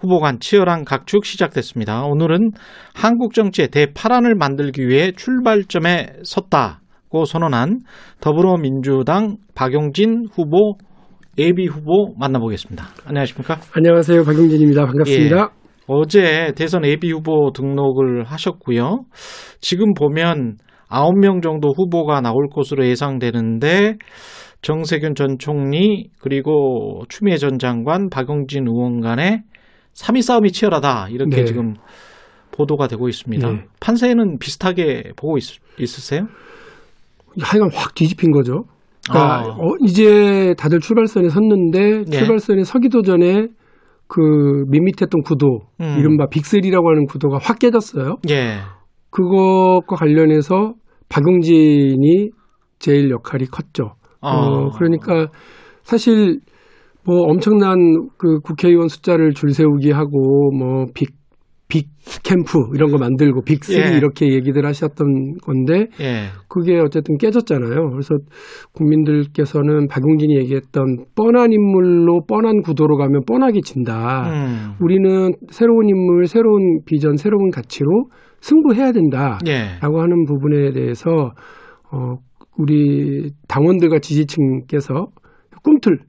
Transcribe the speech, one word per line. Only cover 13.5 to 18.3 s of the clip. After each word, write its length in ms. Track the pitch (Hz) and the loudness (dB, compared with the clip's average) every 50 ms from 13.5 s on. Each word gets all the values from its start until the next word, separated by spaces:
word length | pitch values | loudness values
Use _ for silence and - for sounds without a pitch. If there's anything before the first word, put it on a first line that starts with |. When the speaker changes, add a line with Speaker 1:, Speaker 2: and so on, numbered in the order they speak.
| 165 160 - - - | -8 -8 -8 -8 -2
Speaker 2:
안녕하세요. 500 | 160 160 170 170 170 165 160 170 170 160 | 2 4 4 4 4 4 4 4 4 4
박용진입니다. 640 | 147 151 151 170 165 156 156 151 151 143 147 147 | 4 2 4 4 4 4 4 4 4 4 2 0
반갑습니다. 500 | 131 127 143 156 143 139 143 151 147 160 | 0 0 -2 0 2 2 2 4 4 4
Speaker 1:
예. 260 | 185 208 208 _ _ _ _ _ _ _ | 2 0 -2 _ _ _ _ _ _ _
어제 640 | - 135 143 156 151 160 208 185 165 156 160 165 156 139 | -4 -2 -2 -2 2 2 2 4 4 0 0 -2 -4 -4
대선 280 | - 160 165 175 180 156 | -4 -4 -2 -2 -2 0
예비 280 | 143 151 156 175 170 | 0 -2 0 -2 -4
후보 400 | 160 160 156 160 156 151 147 139 | -6 -4 -4 -2 0 2 2 0
등록을 720 | 135 - 131 139 139 139 139 139 131 131 135 127 123 120 117 | -2 -4 -6 -4 -4 -2 0 0 2 2 0 0 0 -4 -6
하셨고요. 800 | 117 | -8